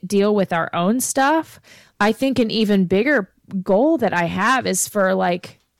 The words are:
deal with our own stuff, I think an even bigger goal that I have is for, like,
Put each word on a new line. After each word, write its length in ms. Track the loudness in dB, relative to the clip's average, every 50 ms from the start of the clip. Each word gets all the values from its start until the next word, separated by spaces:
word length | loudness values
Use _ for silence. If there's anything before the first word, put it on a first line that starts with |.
| -8
deal 300 | -2 0 2 2 2 2
with 180 | 0 0 0 0
our 160 | -2 -2 -2 -2
own 240 | -2 0 0 0 0
stuff, 600 | -2 -4 -2 0 2 2 2 0 -2 -6 -14 -20 _ -20 -20 -20 -20 _ _ 0
I 120 | 0 0
think 260 | 0 0 -2 -2 0 0
an 140 | 0 0
even 340 | 0 -2 0 2 2 2 2
bigger 480 | 2 2 0 2 2 0 0 -2 -4 _ _ _ -10 -8 -8 -2
goal 340 | 0 2 2 4 2 2 0
that 160 | 0 -2 -2
I 120 | -2 -2
have 420 | -2 -2 -2 0 0 0 0 0 -2
is 200 | -4 -4 -4 -4
for, 280 | -2 -2 0 0 0
like, 400 | 0 0 -2 -2 -4 -8 -14 -20 _ _ _ _